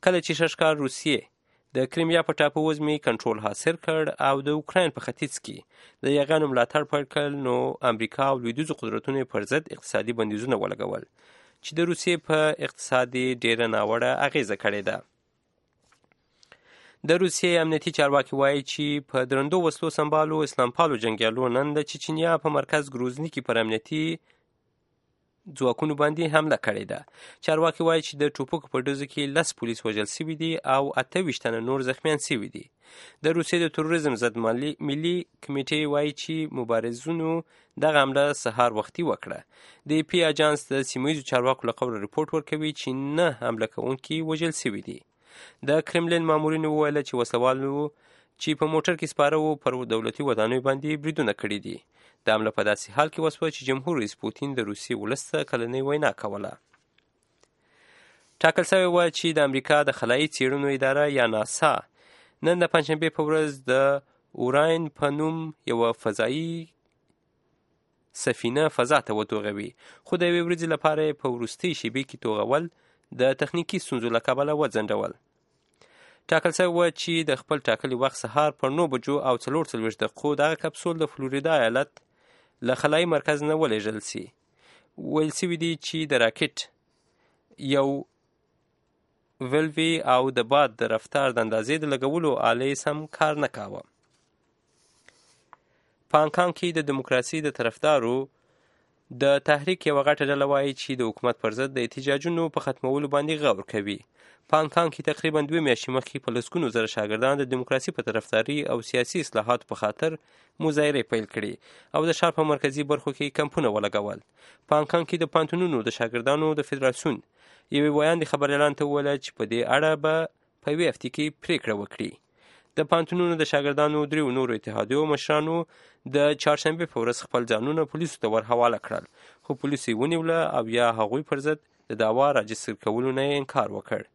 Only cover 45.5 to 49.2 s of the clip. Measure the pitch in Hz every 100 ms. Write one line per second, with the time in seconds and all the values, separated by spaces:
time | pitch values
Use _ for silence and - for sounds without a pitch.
45.5 | _ 135 156 156 175 170 170 165 156 156
46.5 | 160 156 151 151 147 139 123 120 117 127
47.5 | 131 139 139 147 _ _ _ _ _ -
48.5 | 151 156 160 151 170 156 -